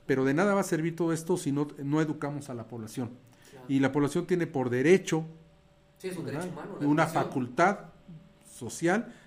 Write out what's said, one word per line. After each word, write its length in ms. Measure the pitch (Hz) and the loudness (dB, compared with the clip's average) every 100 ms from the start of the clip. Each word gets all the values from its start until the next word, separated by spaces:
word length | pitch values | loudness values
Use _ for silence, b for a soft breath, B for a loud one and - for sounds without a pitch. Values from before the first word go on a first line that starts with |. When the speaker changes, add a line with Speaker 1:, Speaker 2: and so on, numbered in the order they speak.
| - | 0
Speaker 1:
pero 180 | 135 | 2
de 80 | 135 | 4
nada 220 | 143 202 | 4 4
va 60 | 196 | 2
a 40 | |
servir 320 | 185 160 165 165 | 2 0 0 0
todo 160 | 170 | 0
esto 240 | 160 165 180 | 0 0 -2
si 160 | 147 | 0
no, 160 | 143 143 147 | 0 -2 -4
no 160 | 139 151 | 0 2
educamos 480 | 156 156 147 147 - | 2 -2 -6 -6 -8
a 60 | |
la 140 | 120 113 | -10 -10
población. 420 | 117 107 - 120 - - B B | -12 -8 -6 -6 -8 -20 B B
Speaker 2:
Claro. 160 | - - | -12 0
Speaker 1:
Y 120 | 135 | 2
la 120 | 135 | 4
población 340 | 147 143 170 170 | 2 2 0 0
tiene 200 | 175 165 | 0 0
por 240 | 143 123 | -2 0
derecho, 560 | 123 143 190 - 160 160 - - _ _ _ _ - | 2 6 4 4 -4 -4 -12 -20 _ _ _ _ -14
Speaker 2:
Sí, 100 | 185 | -10
es 80 | 175 | -8
un 80 | |
Speaker 1:
¿verdad? 160 | 131 143 | -8 -6
Speaker 2:
derecho 140 | 180 160 | -8 -10
humano, 180 | - - | -12 -2
la 60 | 143 | 2
Speaker 1:
Una 160 | 156 | 2
Speaker 2:
educación. 220 | 160 151 | 2 0
Speaker 1:
facultad 540 | 135 135 120 147 180 202 - - - 170 - _ - | -2 -2 -2 2 4 2 -8 -20 -20 -20 -20 _ -20
social 600 | - 113 - 165 208 233 B | -14 -12 -2 0 0 -2 B